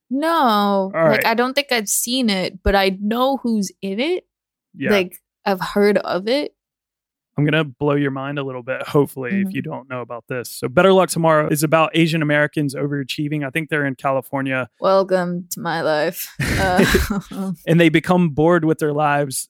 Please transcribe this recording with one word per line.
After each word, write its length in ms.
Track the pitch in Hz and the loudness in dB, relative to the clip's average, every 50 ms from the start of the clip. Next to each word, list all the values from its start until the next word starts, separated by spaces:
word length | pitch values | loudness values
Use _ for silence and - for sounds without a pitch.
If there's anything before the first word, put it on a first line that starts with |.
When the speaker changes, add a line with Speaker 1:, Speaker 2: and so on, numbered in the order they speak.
| _ - | _ -8
Speaker 1:
No. 180 | 240 277 302 330 | -4 -2 -2 0
Speaker 2:
All 600 | 339 330 277 233 214 208 202 202 202 196 190 196 202 | 0 2 2 4 4 4 2 2 2 0 0 -2 0
Speaker 1:
Like, 0 | 165 165 156 - - | 2 4 4 4 4
Speaker 2:
right. 80 | - | 2
Speaker 1:
I 80 | 214 233 | 2 2
don't 200 | 226 247 254 262 | 2 0 0 0
think 160 | 294 277 - 254 | -2 -2 0 0
I've 160 | 233 208 - | -2 -2 -2
seen 420 | - - - 240 247 269 247 214 | -4 -4 -4 -2 -2 0 0 2
it, 320 | 196 190 180 - - 180 - | 0 0 -2 -4 -6 -4 0
but 120 | 202 196 | 2 2
I 220 | 196 190 190 190 196 | 4 4 2 0 -2
know 360 | 202 208 226 240 254 269 277 240 | -2 -2 -2 0 0 0 0 0
who's 320 | - 240 226 214 190 - - _ - | -2 -2 -2 -2 -2 -4 -6 _ -8
in 180 | 196 196 214 | -6 -4 -2
it. 260 | 269 330 370 359 - _ _ _ _ _ _ _ _ _ - | -2 -2 -2 -4 -6 _ _ _ _ _ _ _ _ _ -10
Speaker 2:
Yeah. 160 | 208 135 - | -6 -2 2
Speaker 1:
Like, 260 | 208 196 180 180 - - _ _ _ _ - | 2 2 0 -2 -6 -18 _ _ _ _ -4
I've 160 | 202 196 180 | -4 -2 -2
heard 380 | 170 - - 208 202 208 202 185 | -4 -4 0 2 4 4 4 2
of 300 | - - 147 180 196 220 | 0 -2 -4 -2 -2 -2
it. 260 | 254 294 294 - _ _ _ _ _ _ _ _ _ _ _ _ _ _ _ _ _ | -2 -2 -2 -4 _ _ _ _ _ _ _ _ _ _ _ _ _ _ _ _ _
Speaker 2:
I'm 80 | - 147 | 0 0
gonna 180 | 147 151 160 160 | 2 2 2 0
blow 320 | 143 120 - 147 147 143 | -2 -4 -4 -2 0 0
your 160 | 147 143 135 | 0 0 -2
mind 280 | 135 135 135 139 147 143 | -4 -6 -8 -8 -6 -6
a 20 | 135 | -6
little 220 | 135 127 127 120 | -8 -8 -10 -8
bit, 180 | 127 131 127 - - | -8 -8 -8 -4 0
hopefully, 420 | - 147 139 - - 135 127 123 | 2 2 2 2 -2 -8 -6 -4
if 160 | 190 - 196 | -2 -2 -2
Speaker 1:
Mm-hmm. 40 | 190 190 | -4 -4
Speaker 2:
you 60 | 135 - | -6 -8
don't 260 | 156 143 123 127 139 | -8 -10 -10 -10 -10
know 120 | 131 123 | -10 -10
about 240 | 117 120 120 117 - - | -10 -10 -12 -12 -10 -8
this. 200 | 131 123 110 - | -8 -6 -8 -8
So 180 | - - - 135 | -8 -8 -6 -2
Better 240 | 123 175 180 196 190 | 2 4 6 6 6
Luck 160 | 190 180 - | 6 4 4
Tomorrow 400 | - 170 165 160 156 151 151 151 160 | 2 0 2 4 4 4 2 2 0
is 100 | 139 160 | 0 0
about 280 | 151 151 160 156 - - | 0 0 0 0 0 2
Asian 260 | 165 165 156 160 165 | 2 0 2 0 0
Americans 540 | 151 147 147 147 147 147 - 160 147 139 139 | 0 0 0 0 0 0 -2 -2 -4 -4 -4
overachieving. 720 | 143 143 143 143 143 135 - - - 151 143 156 151 143 | -4 -6 -4 -4 -6 -6 -6 -6 -6 -6 -4 -4 -4 -6
I 40 | 131 | -4
think 180 | 127 165 156 - | -6 -6 -6 -4
they're 180 | 156 147 143 | -4 -2 -2
in 80 | 139 127 | -2 -4
California. 720 | - - 139 135 135 - - 143 139 135 135 131 131 123 - _ - | -4 -4 -2 -2 -2 -4 -4 -6 -4 -4 -2 -2 -4 -4 -6 _ -4
Speaker 1:
Welcome 640 | - 190 190 190 190 190 185 185 175 175 175 175 180 - | 0 2 2 2 2 2 0 0 0 -2 -4 -6 -8 -10
to 100 | - 165 | -12 -8
my 200 | 156 170 156 165 143 | -6 -4 -4 -2 0
life. 520 | 151 151 151 151 175 180 - - - - - | 0 0 0 0 -2 -4 -6 -10 -12 -8 -6
Speaker 2:
<laughs> 40 | 143 - - 202 | -4 -2 -2 0
Speaker 1:
Uh, 920 | 196 190 180 185 185 - - 185 - - 202 196 - - - 196 190 190 175 - | 0 2 4 4 4 4 4 2 0 0 -4 -6 -6 -8 -8 -8 -6 -6 -8 -6
<laughs> 80 | - | -2
Speaker 2:
And 120 | 165 160 170 | 2 4 6
they 100 | 170 160 | 6 6
become 400 | 151 160 - - 180 180 175 160 | 4 2 2 2 2 2 2 2
bored 340 | 135 147 151 170 175 170 156 | 2 2 4 4 4 4 2
with 140 | 160 156 - | 2 0 0
their 120 | 160 147 143 | 0 -2 0
lives, 560 | 147 151 147 143 147 147 135 127 - - | 0 0 2 2 0 0 -2 -4 -8 -10